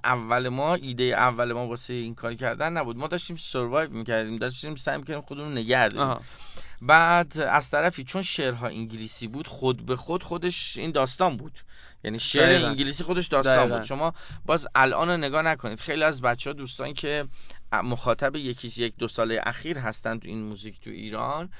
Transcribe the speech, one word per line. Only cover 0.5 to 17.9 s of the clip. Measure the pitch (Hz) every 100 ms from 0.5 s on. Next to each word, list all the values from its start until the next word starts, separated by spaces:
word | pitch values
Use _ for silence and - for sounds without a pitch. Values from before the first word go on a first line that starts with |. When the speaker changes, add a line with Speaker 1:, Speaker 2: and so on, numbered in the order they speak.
| 127 151 175
Speaker 1:
ایده | 135 120
اول | 123 - 123 117 120
ما | 120 120
واسه | 120 -
این | 123 117 120
کار | 117
کردن | 117 127 117 160
نبود. | 170 120 120
ما | 147
داشتیم | 170 - 165
سروایو | - 127 120 143 160
می‌کردیم، | 113 113 110 110 113
داشتیم | 123 127 151 143
سعی | 143 143
می‌کردیم | 135 147
خودمون | - 143 151
رو |
نگه | 131 113 127 110
داریم. | 104 135
Speaker 2:
آها. | - - - - - - -
Speaker 1:
بعد | 120 160 170 175 156 156
از | 131 143 139
طرفی | 147 175 143
چون | 127 190
شعرها | 185 - 135 120 120
انگلیسی | 110 113 110 110 - 113
بود، | 135 -
خود | - 131 127 113
به | 127
خود | - 175
خودش | - 170 180 - - -
این | 160
داستان | 147 131 - 185 120
بود، | 156 - - - - -
یعنی | 107 113
شعر | - 143 135
Speaker 2:
دقیقاً. | 135 120
Speaker 1:
انگلیسی | 135 139 143
خودش | - - -
داستان | 139 135 127
Speaker 2:
دقیقاً. | 123 117
Speaker 1:
بود. | 110
شما | 135 165 - - - -
باز | 160 - 131
الان | 131 107 170
رو | 175
نگاه | 139 151
نکنید، | 160 147 110 110
خیلی | 160 151
از | 156 135
بچه‌ها، | 123 120 139
دوستان | 143 127 - 135
که | 139 147 147 139 - - - -
مخاطب | 107 117